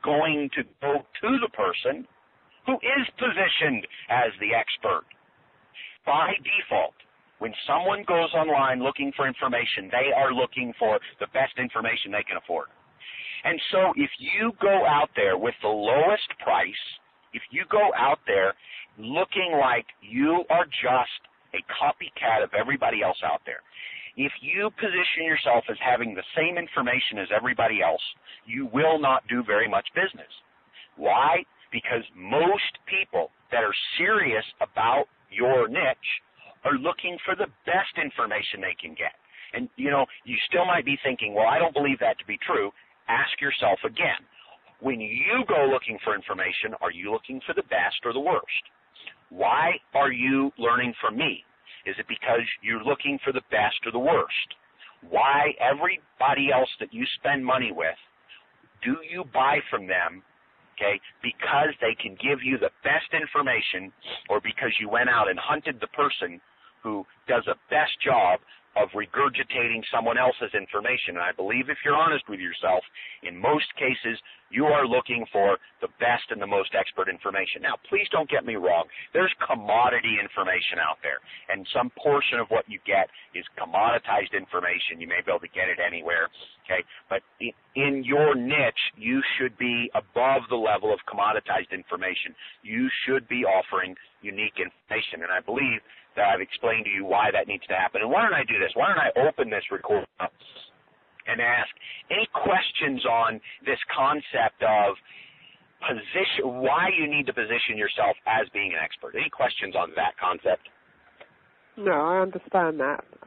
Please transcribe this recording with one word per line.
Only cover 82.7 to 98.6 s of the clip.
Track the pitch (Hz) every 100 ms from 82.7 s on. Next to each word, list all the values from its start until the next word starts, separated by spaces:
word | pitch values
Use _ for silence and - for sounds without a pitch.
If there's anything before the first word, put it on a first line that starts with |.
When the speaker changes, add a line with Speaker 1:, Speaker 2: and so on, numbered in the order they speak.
| 98 -
Speaker 1:
get | 98 90 - -
is | 90 - -
commoditized | 92 95 113 117 - 104 98
information. | 98 92 90 90 92 - 82
You | 85
may | 90 92
be |
able | 87
to | 87
get | 92 92
it | 90
anywhere, | 87 85 82 85 82 - - -
okay? | - 92 - - -
But | 98 - _
i-, | 117 - _ 135
in | 143 139 123
your | 147 151 131
niche, | 123 147 123 - - 107
you | 110 135 - -
should | 127 104
be | 123 120 117 107
above | - 120 131 135 -
the | 120
level | 110 101 107
of | 101 -
commoditized | 104 101 107 - 95 90
information. | 92 - 90 92 85 85 - - -
You | 107 113 131 -
should | 127 135 117
be | 123
offering | 98 95 - 95 92 92 - _
unique | 101 98 107 -
information, | 90 - _ 110 107 82 87
and |
I | 92
believe | 101 123 131 110 - - _ -
that | 101
I've | 95
explained | 95 - 117 113 104
to |
you | 98
why | 95 98 107 98
that | 104
needs | 98 -
to | 92
happen. | 92 101
And | 113
why | 180
don't | 226
I | 156 120
do |
this? | 98